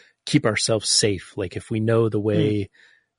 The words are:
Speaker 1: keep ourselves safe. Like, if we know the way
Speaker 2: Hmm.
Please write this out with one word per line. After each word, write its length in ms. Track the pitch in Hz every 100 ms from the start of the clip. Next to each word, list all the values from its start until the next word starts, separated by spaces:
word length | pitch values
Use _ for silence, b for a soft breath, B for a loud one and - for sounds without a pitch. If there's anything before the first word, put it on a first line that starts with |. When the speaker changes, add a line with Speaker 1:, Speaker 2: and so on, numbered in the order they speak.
| B B
Speaker 1:
keep 200 | - 151
ourselves 440 | 120 107 - 110 -
safe. 460 | - 110 95 - -
Like, 200 | 92 -
if 140 | -
we 80 | 110
know 300 | 110 113 113
the 100 | 107
way 440 | 104 107 104 104
Speaker 2:
Hmm. 40 | 95 b b b b